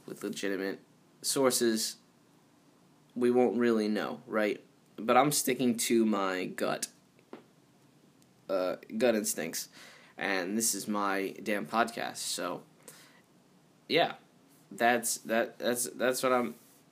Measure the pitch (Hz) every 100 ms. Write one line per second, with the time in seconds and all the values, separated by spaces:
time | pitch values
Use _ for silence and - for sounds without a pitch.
0 | - - 101 107 98 95 98 - - _
1 | _ _ - 143 131 117 117 110 - -
2 | _ _ _ _ _ _ _ _ _ _
3 | _ 123 120 123 120 110 120 110 107 104
4 | 73 - - 107 107 - - _ _ -
5 | 110 123 147 147 - 127 123 113 - 117
6 | 110 101 95 92 98 95 98 - - _
7 | _ _ _ - - _ _ _ _ _
8 | _ _ _ _ - 95 90 - - 110
9 | 123 110 107 - 82 - - - - -
10 | - - 98 95 90 110 110 98 107 104
11 | 101 98 98 - 104 104 - 113 117 -
12 | - - - - 90 - - - - -
13 | - - _ _ _ _ _ _ - 151
14 | - - _ _ _ _ - 98 120 196
15 | 220 - - 113 - - 113 120 120 -
16 | 120 127 131 123 113 - - - _